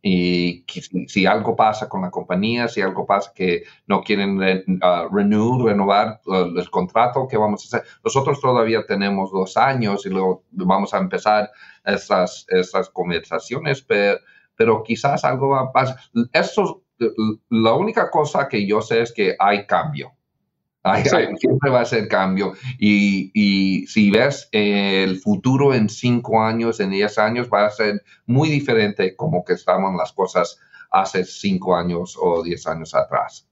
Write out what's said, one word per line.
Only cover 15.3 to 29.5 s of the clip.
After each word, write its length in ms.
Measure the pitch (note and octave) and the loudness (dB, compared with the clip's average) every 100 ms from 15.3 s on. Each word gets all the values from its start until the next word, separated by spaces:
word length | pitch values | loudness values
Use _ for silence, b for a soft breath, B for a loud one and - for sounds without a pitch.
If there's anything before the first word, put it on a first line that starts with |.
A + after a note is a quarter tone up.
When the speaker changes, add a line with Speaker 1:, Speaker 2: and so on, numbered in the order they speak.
| B2+ C3+ | 0 0
Speaker 1:
va 100 | C3+ | 0
a 120 | B2+ | 2
pasar. 240 | B2+ C3+ - B A#2 A#2+ | 0 0 -6 B -4 0
Eso, 500 | D#3+ F#3 - F#3 - _ _ A#2 - A2 G#2+ _ | 0 0 0 -2 -4 _ _ -4 -2 -4 -4 _
la 260 | A2+ A2+ | 2 4
única 360 | B2+ G#3 A3 - | 2 0 -2 0
cosa 380 | D#3+ D3 - C3+ | 0 0 -2 -2
que 180 | A2 G2+ | -2 0
yo 160 | G#2+ | 0
sé 200 | - A#2 | 0 -2
es 100 | A#2 | -2
que 240 | - F#2+ - | 0 -2 2
hay 280 | G2 G2+ - | 2 2 0
cambio. 460 | F#2 D#2+ C#2 C2+ _ _ _ _ _ _ _ | -2 -2 -8 -12 _ _ _ _ _ _ _
Hay, 200 | - G2 | -2 0
Speaker 2:
Sí. 100 | - | 2
Speaker 1:
hay, 220 | - - - | 0 0 -2
siempre 340 | B2+ B2+ C#3 | 0 0 2
va 120 | B2 | 2
a 20 | |
ser 240 | A2+ A#2+ G2 | 2 -2 0
cambio. 460 | G2+ F#2+ F#2+ G2 B B2+ B2+ | 0 0 0 -2 B -12 0
Y, 540 | G#2 G#2 G2+ G2 F#2+ | 2 4 4 0 -2
y 520 | G#2+ G2+ G2 F#2+ F2+ - | 2 2 2 2 0 -2
si 240 | A2 G2+ | 2 4
ves 380 | G#2+ C3+ C#3 - | 4 2 -2 -4
el 680 | G#2+ G#2 G2+ G2 F#2+ F#2+ F#2 | 0 2 0 0 0 0 -2
futuro 580 | G#2+ G2 B2+ C3 C#3 | -2 0 2 4 4
en 140 | B2 G#2+ | 4 0
cinco 540 | - B2 A#2+ A#2+ A2 | 0 0 0 0 0
años, 380 | A2 A2+ A#2 A2+ | 0 0 -2 -2
en 100 | F#2+ | -2
diez 280 | F#2+ G#2 A2 | 0 0 2
años, 300 | G#2+ A#2+ A#2+ | 0 0 0
va 180 | G2+ G#2 | 0 0
a 40 | |
ser 320 | - G#2+ G#2 b b - | 0 -2 -2 b b 0
muy 220 | B2+ D#3+ | 2 2
diferente 680 | D3 - A2+ G#2 G2+ F#2+ | 0 0 0 0 0 -4
como 300 | - D#2+ F2 | -2 -2 -2
que 80 | - | -2